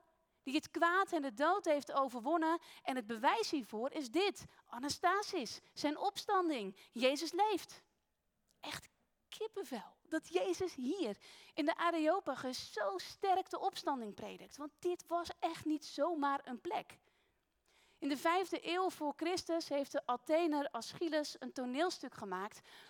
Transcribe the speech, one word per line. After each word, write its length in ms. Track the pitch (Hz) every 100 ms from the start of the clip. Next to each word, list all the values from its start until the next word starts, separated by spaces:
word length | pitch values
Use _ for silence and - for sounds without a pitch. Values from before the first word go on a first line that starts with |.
| _ _ _ _
die 120 | -
het 160 | 294 -
kwaad 420 | 320 339 359 392
en 100 | 339
de 120 | 277
dood 300 | 214 302 392
heeft 280 | 349 294 -
overwonnen. 680 | 277 240 240 233 339 320 339 - -
En 140 | - 254
het 100 | 208
bewijs 440 | 233 277 415 427
hiervoor 420 | 302 214 214 262
is 180 | 311 247
dit: 340 | 285 403 - - - -
Anastasis, 920 | 240 277 - 285 392 - 370 226 - -
zijn 260 | - 294 302
opstanding. 760 | 392 392 - 392 349 269 196 - -
Jezus 400 | 233 254 285 320
leeft." 500 | 349 427 392 - - _ _ _ _ _ _ _ _
Echt 280 | 294 - - _ _ _ -
kippenvel 680 | - 427 - 330 226 - -
dat 260 | - 320 -
Jezus 460 | 359 392 339 370
hier 420 | - 247 392 254 202 - - -
in 100 | -
de 120 | 302 -
Areopagus 960 | 339 330 311 381 381 254 254 254 -
zo 260 | - 403 381
sterk 520 | - - 392 370 370
de 80 | 339
opstanding 560 | 381 - - 269 220
predikt. 420 | - 208 185 185 -
Want 160 | 294 -
dit 280 | 349 349 -
was 240 | 339 330 -
echt 240 | 339 330
niet 200 | 320 302
zomaar 560 | - - 311 330 277 277
een 160 | 262 240
plek. 380 | 349 - - - _ _ _ _ _ _ _ _ _ -
In 100 | 285
de 80 | 277
vijfde 560 | 330 359 370 330 -
eeuw 180 | 349 370
voor 220 | - 302 -
Christus 520 | 320 330 - 330 -
heeft 240 | 285 277
de 140 | 277 -
Athener 640 | 247 - 320 339 294 294
Aeschylus 680 | 226 - - 339 311 294 -
een 140 | 247
toneelstuk 600 | - 247 254 359 - 262
gemaakt 460 | - 202 185 208 - - - -